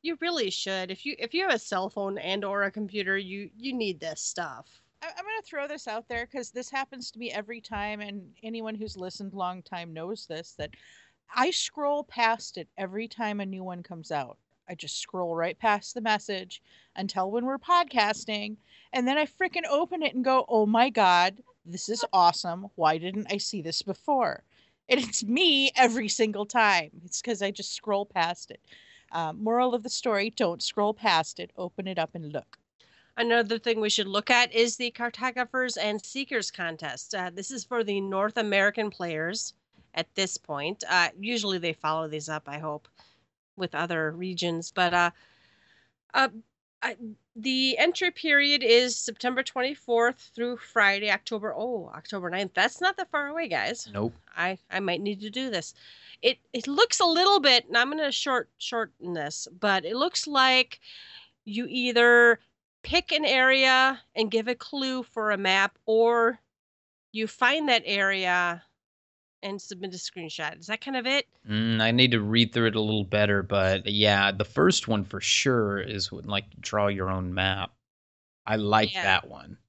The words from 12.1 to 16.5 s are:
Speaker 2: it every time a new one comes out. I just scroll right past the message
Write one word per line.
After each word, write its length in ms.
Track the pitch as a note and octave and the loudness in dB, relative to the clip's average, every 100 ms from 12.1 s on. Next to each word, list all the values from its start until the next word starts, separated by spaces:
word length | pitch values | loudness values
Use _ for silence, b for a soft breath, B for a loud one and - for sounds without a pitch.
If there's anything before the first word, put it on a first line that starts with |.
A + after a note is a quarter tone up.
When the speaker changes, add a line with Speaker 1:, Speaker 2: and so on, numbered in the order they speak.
| - A3+ A3+ - - | 0 0 0 -6 -12
Speaker 2:
it 100 | D#3+ - | -14 -8
every 300 | G3 G3 A#3 | -8 -6 -8
time 320 | - A3 G#3 | -6 -4 -4
a 60 | G3 | -6
new 180 | F#3+ | -8
one 200 | F#3 F3+ | -10 -12
comes 280 | F3 E3+ D#3 | -12 -16 -6
out. 260 | D3+ B2 - _ _ - | -6 -6 -12 _ _ -18
I 40 | F3 | -14
just 220 | D3 - | -10 -10
scroll 360 | - F#3 F3 E3 | -8 -6 -4 -2
right 220 | E3 - | -2 0
past 340 | A3+ G#3 - | 0 0 -2
the 80 | A#3+ | -6
message 600 | A3 G#3+ - G3 F#3 | 0 0 -2 -8 -8